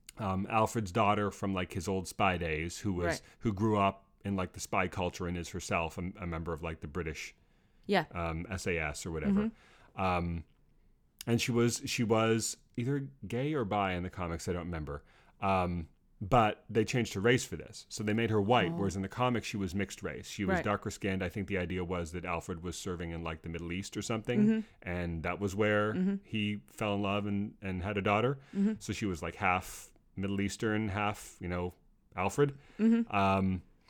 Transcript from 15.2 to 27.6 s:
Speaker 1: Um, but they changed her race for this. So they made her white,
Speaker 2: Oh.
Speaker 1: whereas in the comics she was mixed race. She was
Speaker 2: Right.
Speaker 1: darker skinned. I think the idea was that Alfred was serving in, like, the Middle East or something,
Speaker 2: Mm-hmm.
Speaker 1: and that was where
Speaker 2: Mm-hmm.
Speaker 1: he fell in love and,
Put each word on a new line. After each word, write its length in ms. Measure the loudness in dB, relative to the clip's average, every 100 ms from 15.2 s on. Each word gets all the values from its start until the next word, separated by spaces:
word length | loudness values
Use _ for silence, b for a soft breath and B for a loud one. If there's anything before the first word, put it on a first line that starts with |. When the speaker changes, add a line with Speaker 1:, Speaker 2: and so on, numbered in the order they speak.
| b b
Speaker 1:
Um, 480 | 2 2 2 -2 -6 _ _ -10
but 420 | 2 4 4 2 -2
they 160 | 0 2
changed 280 | 2 0 2
her 40 |
race 240 | 4 4
for 140 | 0 -10
this. 280 | -12 -16 -12
So 120 | -6
they 120 | 0
made 160 | 2 2
her 120 | 4
white, 300 | 4 4 4
Speaker 2:
Oh. 40 | 0
Speaker 1:
whereas 180 | -2 -2
in 60 |
the 80 | -4
comics 380 | 0 0 0 -2
she 100 | -2
was 180 | -2 -2
mixed 260 | -4 -4
race. 280 | -8 -8 -8
She 160 | -4 0
was 100 | 2
Speaker 2:
Right. 80 |
Speaker 1:
darker 260 | 2 0 -2
skinned. 300 | -4 -2 0
I 40 | -2
think 220 | -4 -2
the 80 | -2
idea 260 | -2 -2
was 300 | -2 -2 -4
that 100 | -6
Alfred 400 | -4 -4 -4 -6
was 140 | -6 -6
serving 340 | -6 -4 -4
in, 100 | -4
like, 200 | -6 -6
the 80 | -6
Middle 240 | -6 -4
East 240 | -6 -6 -6
or 40 |
something, 460 | -4 -4 0 4 4
Speaker 2:
Mm-hmm. 120 | 4 -2 B -6
Speaker 1:
and 340 | -4 -2 -4
that 180 | -4 -2
was 160 | -2 2
where 360 | 4 4 2
Speaker 2:
Mm-hmm. 220 | 2 0 0
Speaker 1:
he 380 | -2 -2 0 -2 -8
fell 240 | -4 0 2
in 60 |
love 240 | 2 0 0
and, 300 | -2 -2 -6